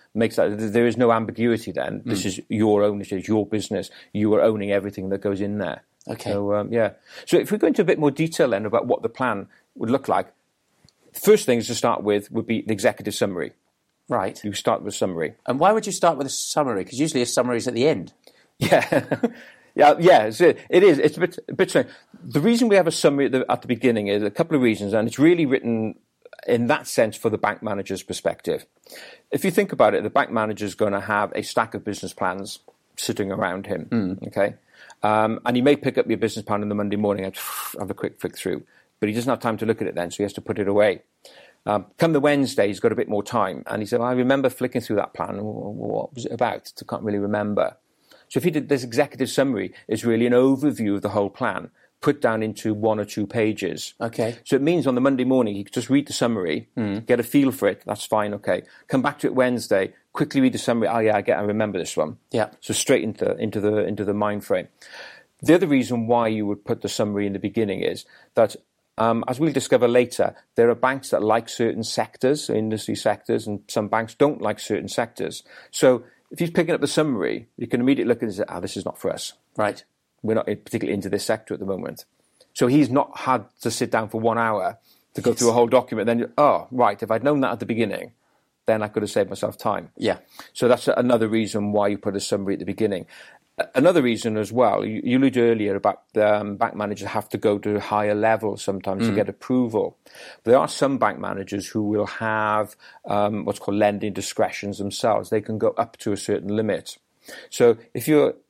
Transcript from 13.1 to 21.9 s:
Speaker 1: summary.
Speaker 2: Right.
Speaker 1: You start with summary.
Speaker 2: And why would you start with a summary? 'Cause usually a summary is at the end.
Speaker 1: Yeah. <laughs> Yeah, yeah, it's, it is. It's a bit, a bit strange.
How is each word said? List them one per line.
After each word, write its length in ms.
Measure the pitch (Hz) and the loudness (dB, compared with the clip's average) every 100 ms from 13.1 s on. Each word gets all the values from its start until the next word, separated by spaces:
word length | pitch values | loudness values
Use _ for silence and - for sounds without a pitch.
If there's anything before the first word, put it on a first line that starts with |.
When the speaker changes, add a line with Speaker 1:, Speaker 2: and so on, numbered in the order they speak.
Speaker 1:
summary. 380 | - 104 90 64 - _ _ _ _ - | -4 -4 -4 -8 -10 _ _ _ _ -6
Speaker 2:
Right. 360 | 120 98 - | -2 -2 -6
Speaker 1:
You 100 | 107 | -8
start 300 | 95 - 107 | -4 0 0
with 100 | 101 | -2
summary. 400 | - 101 85 78 - - | -4 -4 -2 -6 -6 -6
Speaker 2:
And 120 | 127 | 2
why 120 | 180 | 2
would 160 | 220 202 | 2 0
you 40 | |
start 240 | 185 175 143 | 0 0 0
with 100 | 139 | -2
a 20 | |
summary? 560 | - - 156 139 101 90 | -6 -4 -2 0 -2 -4
'Cause 140 | 120 | -2
usually 240 | 156 135 | -2 0
a 20 | 123 | 0
summary 320 | - 123 120 | 0 0 0
is 100 | 120 | -2
at 60 | |
the 140 | 117 143 | 0 2
end. 260 | 147 - _ _ _ _ - | 0 -4 _ _ _ _ -6
Speaker 1:
Yeah. 440 | - 151 - 151 - | 2 4 4 0 0
<laughs> 60 | 131 233 - - - _ - | -2 -2 -4 -20 -20 _ 4
Yeah, 180 | 147 151 | 6 8
yeah, 240 | 175 170 110 | 8 8 6
it's, 120 | 117 | 4
it 180 | 170 - - | 4 4 2
is. 300 | 180 196 139 | 6 8 8
It's 180 | 147 - | 4 2
a 20 | |
bit, 180 | 170 - - | -4 -4 -6
a 40 | |
bit 160 | - 185 | -2 2
strange. 200 | 160 - | 2 0